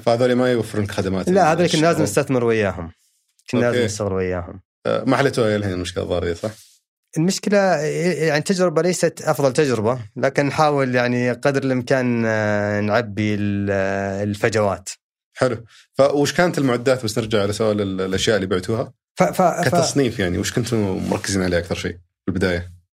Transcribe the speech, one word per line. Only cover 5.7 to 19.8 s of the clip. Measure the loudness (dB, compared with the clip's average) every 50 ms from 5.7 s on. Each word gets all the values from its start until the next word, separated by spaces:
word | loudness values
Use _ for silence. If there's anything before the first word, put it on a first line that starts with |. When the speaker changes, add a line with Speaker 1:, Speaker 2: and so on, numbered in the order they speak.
| -4
Speaker 1:
المشكلة | -4 -6 -6 -6 -6 -4
الظاهرية، | -2 -2 -2 -2 -4 -4
صح؟ | -4 -6 -8 -8 -10 -20 _ _ _ _ _ _ _ _ _ -4
Speaker 2:
المشكلة، | -2 0 0 -2 -2 -2 2 2
يعني، | 4 4 2 2 0 -2 -2 -2 0 0 0 0 0 0 0 0
التجربة | 0 0 0 0 2 2 2 2 2
ليست | 0 0 0 0 0 -2 -2 -2
أفضل | -2 -2 0 2 2 2 2
تجربة، | 2 2 2 2 2 0 0 -2 -2 -6 -12 -6
لكن | -2 -2 0 2 2 0
نحاول، | 0 2 2 2 2 4 2 0 2 2
يعني، | 0 2 2 0 0 0 0
قدر | -2 0 0 0 0 2 0
الإمكان، | 0 -2 -2 0 0 0 2 2 0 0 0 0
آه، | 0 0 0 0 0 0 0 0 0 0 0
نعبي | 0 2 0 0 0 -2 -4 -2 -2 -2 0
ال-، | 0 -2 -2 -2 -2 -2 0
آه، | 0 0 0 -2 -2 -2 -4 -4 -4 -4 -4
الفجوات. | -4 -2 -2 -2 0 2 0 0 0 -2 -4 -8 -14 -16 -16 _ _ _ _ _ _ _
Speaker 1:
حلو. | 0 0 0 0 -4 -10 -18 -20 -20 _ _ _
فوش | 2 2 4 4 2 0 2 2
كانت | 2 2 2 2
المعدات، | 0 0 2 0 2 2 2 0 2 0
بس | -4 -4
نرجع | -4 -2 0 0 0
على | 0 0 -2
سؤال | 0 0 0 0 0
ال-، | -2 -4 -4 -4
الأشياء | -4 -2 -2 0 0 0 0
اللي | 0 0
بعتوها؟ | -2 -2 -4 -2 -2 -4 -4 -4 -8 -12 _ _ _ _
Speaker 2:
ف-، | 0 0
ف-، | 0 2 2
ف- | 2 2 2 2 0
Speaker 1:
كتصنيف، | 2 2 2